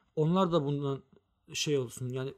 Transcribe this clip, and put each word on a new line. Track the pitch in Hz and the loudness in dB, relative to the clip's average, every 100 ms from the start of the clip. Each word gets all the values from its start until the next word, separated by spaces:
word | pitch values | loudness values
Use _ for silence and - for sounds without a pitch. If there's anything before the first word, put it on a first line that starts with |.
| _ - | _ 0
Onlar | 156 185 185 | 2 4 4
da | 165 | 2
bundan | 139 143 139 135 - - _ _ - | 2 0 -2 -4 -8 -20 _ _ -12
şey | 151 156 139 | -4 0 0
olsun. | 120 - 127 | -2 -6 -6
Yani | 131 135 | -4 -6